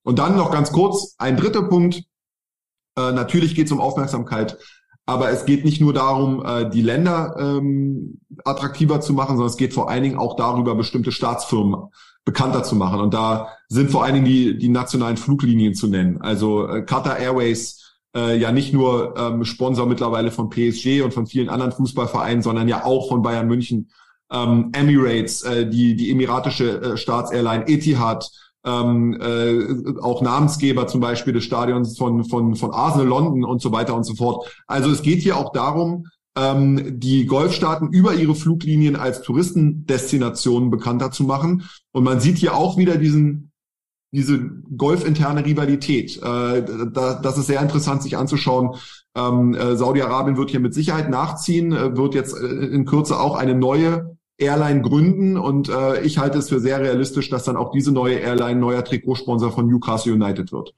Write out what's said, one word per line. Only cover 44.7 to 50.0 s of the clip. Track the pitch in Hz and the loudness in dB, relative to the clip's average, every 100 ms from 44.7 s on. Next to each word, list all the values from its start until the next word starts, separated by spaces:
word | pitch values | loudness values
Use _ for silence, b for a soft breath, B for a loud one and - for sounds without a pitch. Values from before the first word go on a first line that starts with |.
| 123 | -4
golfinterne | 139 175 156 151 143 147 | 0 0 0 0 0 0
Rivalität. | 147 151 143 139 - 135 - - | 0 0 2 0 0 -2 -2 -8
Äh, | 120 120 120 123 104 110 117 | -6 -4 0 -2 -2 -6 -6
da, | 117 127 127 | -2 -2 -2
das | 135 131 | -4 -2
ist | 131 | 0
sehr | 139 | 0
interessant, | 147 151 147 139 | 0 0 0 -2
sich | 135 90 | -4 -4
anzuschauen. | 135 143 - 127 127 127 B B _ 123 | -2 -2 0 0 0 -4 B B _ -4
Ähm, | 123 123 123 117 | 0 2 2 2
äh, | 120 120 | 0 0
Saudi-Arabien | 123 139 | 2 0